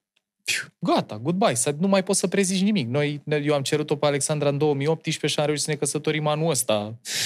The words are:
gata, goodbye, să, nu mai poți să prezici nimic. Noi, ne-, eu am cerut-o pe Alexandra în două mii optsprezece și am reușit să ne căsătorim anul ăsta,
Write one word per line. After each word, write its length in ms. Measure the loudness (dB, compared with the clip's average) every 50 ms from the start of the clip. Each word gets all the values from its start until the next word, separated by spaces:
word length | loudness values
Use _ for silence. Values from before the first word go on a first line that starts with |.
| _ _ _ _ _ _ _ _ _ -4 -4 -4 -4 -10 _ _
gata, 380 | 0 2 2 2 2 -2 -8 -8
goodbye, 380 | -4 -2 0 2 2 2 2
să, 200 | 2 0 -2 0 0
nu 80 | 2 2
mai 160 | 2 2 2
poți 160 | 2 0 0
să 80 | 0 0
prezici 340 | 0 2 0 2 2 0
nimic. 260 | 2 2 2 0 0 0
Noi, 340 | 0 0 0 0 -2 -6 -4
ne-, 180 | -2 -2 0 2
eu 80 | 2 0
am 80 | 0
cerut-o 340 | 0 0 0 -2 0 0 -2
pe 100 | 0 2
Alexandra 440 | 2 2 2 0 -2 -2 0 2 0
în 80 | 2 2
două 160 | 2 2 2
mii 140 | 2 2 0
optsprezece 400 | -2 -2 -2 -6 -6 -2 -2 -2
și 120 | 0 0
am 60 | 0
reușit 180 | 0 0 -2 -2
să 80 | -4
ne 60 | -2 -2
căsătorim 500 | -2 -2 -2 -2 -2 -2 -2 0 0 0
anul 220 | 0 0 0 0
ăsta, 500 | 0 0 0 0 0 0 0 -4 -8 -12 _ -8 -4 -4 -4